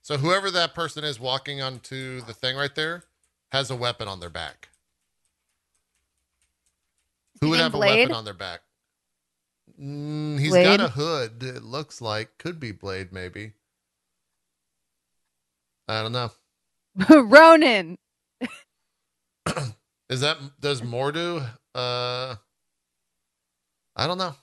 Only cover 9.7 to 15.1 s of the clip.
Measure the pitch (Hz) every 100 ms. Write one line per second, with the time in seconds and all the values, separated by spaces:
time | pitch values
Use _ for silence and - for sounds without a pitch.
9.7 | - 139 147 147 151 151 143 151 180 185
10.7 | 202 175 123 156 156 117 117 127 127 113
11.7 | 131 160 - 113 107 110 _ 165 170 123
12.7 | 92 98 95 92 92 92 101 107 _ _
13.7 | _ _ _ _ _ _ _ _ _ _
14.7 | _ _ _ _